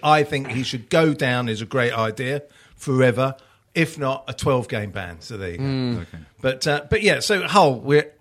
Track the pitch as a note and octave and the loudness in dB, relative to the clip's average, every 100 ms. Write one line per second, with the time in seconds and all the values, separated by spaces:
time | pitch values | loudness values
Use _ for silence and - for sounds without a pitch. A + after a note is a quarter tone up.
0 | D3+ D3+ D3 C#3+ C3 A#2+ B2+ C3 G#2+ D#3+ | 4 4 4 -2 -6 -6 -4 -6 0 2
1 | D#3+ C#3+ C3 B2 A#2+ A2 A2+ C3 A#2+ A#2 | 4 2 0 0 -2 -4 -4 0 0 0
2 | A2 A2 B2+ C#3 C#3+ _ _ - - C3 | -2 -4 -4 -6 -8 _ _ -12 -2 4
3 | B2+ A#2+ C3 C3+ _ _ _ - D#3+ - | 4 4 0 -4 _ _ _ -2 -2 -2
4 | C3+ C3+ - B2 - B2+ A2+ A#2 G#2 G2 | -6 -6 -8 -4 0 0 -2 -6 -6 -8
5 | F2+ E2 - A2 F#2+ F2 C3+ C3+ B2+ A2 | -10 -12 -14 -10 -8 -6 -4 -4 -4 -4
6 | E2+ E2 D#2 _ C3 C3 D#3+ D3 - A3 | -8 -14 -20 _ -4 -2 -2 -2 -2 0
7 | G#3 C#3 - G3+ E3+ G3+ D#3+ B2 B2+ D3 | 2 2 2 0 2 4 6 4 2 2
8 | D3+ - | 2 4